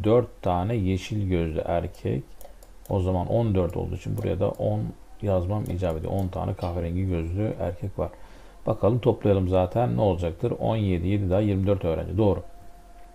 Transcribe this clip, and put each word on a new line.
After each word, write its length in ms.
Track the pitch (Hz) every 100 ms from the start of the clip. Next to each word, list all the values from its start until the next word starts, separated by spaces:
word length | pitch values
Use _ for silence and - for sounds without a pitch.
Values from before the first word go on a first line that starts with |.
dört 380 | 107 120 - -
tane 340 | 95 87 98 120
yeşil 540 | 92 92 - 107 98
gözlü 300 | 90 82 78 -
erkek. 580 | 85 87 - - 131 - - - - - - -
O 100 | 101
zaman 280 | 90 90 87
on 280 | 113 117 92
dört 220 | 85 85
olduğu 180 | 85 90
için 220 | 107 104
buraya 220 | 104 92
da 100 | 101
on 320 | - 104 107 113 - - -
yazmam 420 | 101 92 87 104
icap 340 | - 87 90 80
ediyor. 160 | 85
On 140 | 95 92
tane 260 | 90 92
kahverengi 540 | 101 90 87 85 90 95
gözlü 460 | 85 82 92 107 -
erkek 400 | 87 87 95 -
var. 100 | 82 - - - - - -
Bakalım 320 | 110 101 120
toplayalım 500 | 120 - 104 98 90
zaten 480 | 92 90 113 120 117
ne 40 |
olacaktır? 520 | 107 87 85 82 120 120
On 160 | 117 113
yedi, 320 | 101 87 90
yedi 220 | 101 95
daha 100 | 92
yirmi 280 | 107 95 95
dört 180 | 98 85
öğrenci. 320 | 80 82 87
Doğru. 260 | 107 87 - - - - - - -